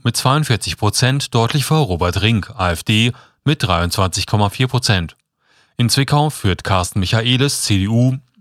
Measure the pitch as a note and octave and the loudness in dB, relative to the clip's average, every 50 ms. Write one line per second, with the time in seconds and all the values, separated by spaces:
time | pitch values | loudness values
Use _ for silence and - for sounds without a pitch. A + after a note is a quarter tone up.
0 | - A#2 - - - B2+ C#3 D#3 D3 - A#2 F#2 - F2 E2+ - - G#2 - - | -2 -4 -2 0 2 2 2 2 2 0 0 -2 -2 -6 -6 -2 -2 -2 0 2
1 | B2+ B2+ C3+ C#3+ - - - A#2 A#2 A#2 - D3 B2+ - D#3 D#3 C#3+ F#2 F2+ D#2 | 0 2 0 0 -4 -2 0 0 0 2 0 -2 0 2 2 2 2 0 0 -2
2 | F2+ F2+ - G2 G2 A2+ A#2 G2+ - - - - F#2 F2+ E2+ - - - A2 G#2+ | 0 -2 0 0 0 2 0 0 -2 -6 -6 -2 -2 -2 -2 -2 -2 0 2 2
3 | A#2 B2 - - - _ _ _ - C#3 D#3 - - - F2 E2+ F2 F2 - - | 2 0 -2 -6 -14 _ _ _ -2 -2 -2 0 0 0 0 0 0 -2 0 0
4 | F#2+ F2+ - - - - - G#2 G#2 G2 - - C3 B2+ - A#2+ - - G#2+ F2+ | 0 0 0 -4 -4 0 0 0 0 0 0 -2 -2 -2 -2 -2 0 0 0 0
5 | E2+ - - _ _ _ _ _ _ _ _ _ _ _ _ - A#2+ A2 - C#3 | -2 -6 -10 _ _ _ _ _ _ _ _ _ _ _ _ 0 0 0 2 0
6 | C3+ - D3 D3 D3+ D3+ - - - G2 F2 - - - F#2+ F2+ F#2 - - G2+ | 0 2 2 2 2 0 -2 -2 -2 -2 -2 -2 -2 -2 0 0 0 -2 -2 -2
7 | F#2 - A2 A2+ A2+ B2 B2+ B2+ C#3 C#3+ - - - - G#2 F#2+ F#2+ G#2 A2+ A#2+ | -2 0 0 0 0 0 0 0 0 0 -2 -4 -2 0 0 0 2 2 2 2
8 | B2 C3 C3 C3+ _ _ _ _ | 2 2 2 -2 _ _ _ _